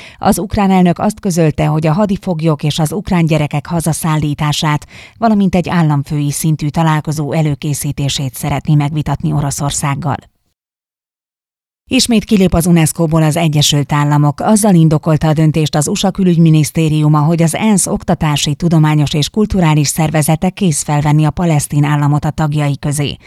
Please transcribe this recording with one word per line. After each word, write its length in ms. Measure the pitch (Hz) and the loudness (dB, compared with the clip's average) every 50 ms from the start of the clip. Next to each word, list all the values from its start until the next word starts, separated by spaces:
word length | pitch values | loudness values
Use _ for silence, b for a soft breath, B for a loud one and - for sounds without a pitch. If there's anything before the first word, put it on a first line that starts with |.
| B B B B | B B B B
Az 200 | - 190 175 175 | 0 0 0 0
ukrán 320 | 170 185 - 220 196 190 | -2 -4 -2 0 2 2
elnök 280 | 190 185 180 175 160 - | 4 4 4 2 2 0
azt 220 | - 214 208 - | -2 -4 -4 -4
közölte, 460 | - 202 160 170 160 151 - - 151 | -4 -4 0 2 2 0 2 0 -2
hogy 200 | 151 151 156 156 | 0 0 0 0
a 60 | 156 151 | 0 0
hadifoglyok 720 | 202 220 190 202 - - 190 175 156 160 165 151 143 - | 0 0 0 -2 -4 -4 -6 -4 -2 0 -2 -2 0 -2
és 160 | 147 - - | -4 -2 -2
az 140 | 156 143 147 | -2 -2 -4
ukrán 340 | 208 - - 156 165 165 | -6 -4 -2 0 0 2
gyerekek 400 | 151 160 151 147 139 - 143 - | 2 0 0 -2 -2 -4 -6 -6
hazaszállítását, 1200 | - 175 170 156 170 147 - - 165 156 156 143 151 143 - 151 147 139 - 175 151 151 147 - B B B B B B B | -4 -6 -2 -2 -2 -4 -2 -2 -2 -2 -2 -2 -2 -4 -2 -2 -4 -2 -2 -2 -2 -2 -4 -6 B B B B B B B
valamint 360 | 226 226 214 202 196 180 190 | 0 2 2 2 2 2 2
egy 140 | 180 156 151 | 0 -2 0
államfői 600 | - 175 160 151 147 143 143 - 160 147 143 143 | 0 0 2 2 2 0 -2 -2 -4 -4 -2 -2
szintű 380 | 139 - - 160 156 - 151 147 | -4 -2 0 -2 0 0 -2 -4
találkozó 640 | - 170 160 160 156 151 - 165 143 156 147 139 123 | -2 0 0 0 0 0 -2 -4 -6 -4 -4 -4 -2
előkészítését 1000 | 165 151 151 139 - - 151 139 - - 143 139 - 143 131 - - 139 127 - | -2 0 0 -2 -4 -4 -6 -6 -4 -4 -6 -6 -4 -4 -4 -4 -4 -6 -8 -8
szeretné 400 | - - 147 143 135 - - 151 | -6 -6 -4 -4 -4 0 2 2
megvitatni 580 | 147 143 143 156 151 - - 143 - - 156 151 | 2 2 0 -2 -4 -4 -4 -4 -4 -4 -4 -2
Oroszországgal. 840 | 147 143 139 - - 143 143 - - - 143 139 - 131 143 117 - - _ _ _ _ _ _ _ _ _ _ _ _ _ _ _ _ _ _ _ _ _ _ _ _ _ _ _ _ _ _ _ _ - | -2 -2 -4 -4 -4 -4 -4 -4 -4 -4 -4 -6 -4 -4 -6 -6 -6 -8 _ _ _ _ _ _ _ _ _ _ _ _ _ _ _ _ _ _ _ _ _ _ _ _ _ _ _ _ _ _ _ _ -2
Ismét 340 | - 254 - - 233 214 - | 0 0 2 2 0 0 2
kilép 300 | - 226 190 190 170 - | 2 2 2 2 2 2
az 120 | 170 160 | 0 2
unesco-ból 560 | 180 170 165 160 151 - - 170 156 160 160 160 | 4 4 4 4 2 0 -2 -2 0 2 2 2
az 140 | 156 143 | 2 0
Egyesült 560 | 170 170 160 147 151 143 - 151 143 139 - 156 | 0 -2 0 0 0 0 2 0 0 -2 0 0
Államok. 480 | 147 147 147 147 147 147 147 - - | 0 0 2 2 2 2 2 0 0
Azzal 340 | - 190 220 202 214 214 180 | 0 2 2 4 4 4 4
indokolta 540 | 165 160 156 156 147 - 170 156 143 - 160 | 6 4 4 2 0 0 0 0 2 2 0
a 40 | 151 | 2
döntést 420 | 156 160 156 139 165 156 143 - | 2 2 2 2 0 -2 0 -2
az 140 | 151 143 - | -2 -2 -2
U 60 | 208 | -4
S 100 | - - | -2 -2
A 60 | 190 | -2
külügyminisztériuma, 1080 | - 202 190 180 170 160 165 160 156 156 147 - - 170 160 156 156 156 151 151 156 151 | -2 0 0 2 4 4 4 6 6 4 2 0 0 -2 0 0 0 2 2 2 2 2
hogy 240 | 147 160 170 160 165 | 2 0 2 2 2
az 120 | 156 - | 0 0
ensz 320 | - 160 165 - - - | 0 0 2 2 2 0
oktatási, 680 | 160 180 - - - 175 - 170 151 147 139 - 160 143 | -2 -4 -4 -2 -2 -2 0 0 -2 -2 -2 -2 -4 -4
tudományos 600 | - 175 165 165 160 156 156 151 151 143 135 - | -2 0 2 4 4 4 4 4 2 0 0 0
és 160 | 156 143 - | -2 -4 -2
kulturális 580 | - 214 214 214 - 190 175 156 151 156 143 - | 0 -2 -2 0 0 0 2 2 2 2 0 0
szervezete 600 | - - 160 151 156 156 143 - 160 - - 185 | -2 -2 -2 0 0 0 0 0 0 0 0 -4
kész 320 | - - 208 175 143 - - | -2 0 -2 0 0 -2 -2
felvenni 420 | - 147 147 143 151 147 151 156 | -2 -2 0 2 2 2 2 2
a 60 | 151 | 0
palesztin 540 | - - 180 170 156 143 - - 151 143 147 | 0 -2 0 0 0 0 0 0 0 0 0
államot 400 | 143 147 147 147 143 147 143 - | 2 0 0 2 0 0 0 -2
a 60 | 151 | -4
tagjai 480 | - - 156 147 147 151 147 143 139 - | -4 -2 -2 -2 -2 -2 -2 -2 -4 -4
közé. 380 | - 151 139 151 143 104 65 B B | -4 -6 -4 -2 -4 -4 -6 B B